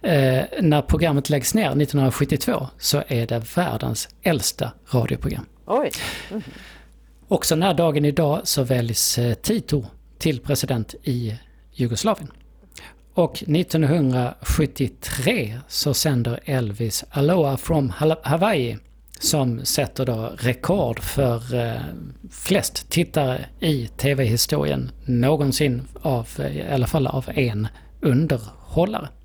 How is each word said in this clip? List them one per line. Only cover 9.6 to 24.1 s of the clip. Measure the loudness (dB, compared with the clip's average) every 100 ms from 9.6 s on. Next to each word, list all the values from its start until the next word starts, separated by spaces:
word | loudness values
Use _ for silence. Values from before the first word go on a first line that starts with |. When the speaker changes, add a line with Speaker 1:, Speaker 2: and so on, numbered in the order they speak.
| 0 -2 -2 -16 -20 -4
Speaker 1:
till | -2 -2
president | -2 -2 0 -2 -4 -8
i | -4 -4 -4 -8 -14 -20 -20
Jugoslavien. | -4 -2 0 0 -2 -6 -16 -20 -20 -20 -20 -20 -20 -6
Och | 0 0 0 0
nittonhundrasjuttiotre | 2 2 2 4 4 4 2 -2 -4 0 2 2 0 -4 -2 -8 -2 0 0 -2 -8 -8
så | -2 0
sänder | 2 2 2 0 -4 -2
Elvis | -2 -2 -2 -4 -4 -4
Aloha | 0 2 4 2 0
from | 0 0 0 2
Hal-, | 2 2
Hawaii | 0 2 2 2 -2 -4 -14 -20 -20 -6
som | 0 2 2 0 -2
sätter | 0 -2 -2 -2
då | -2 -4 -2
rekord | -2 -2 0 2 0 -2
för, | -4 0 0 0 -2 -4
eh, | -2 -4 -8 -10 -14 -14 -16
flest | -10 0 0 0 -8 -2
tittare | 0 0 0 0 -2 -8 -4
i | 0 0 -2
T | -2 0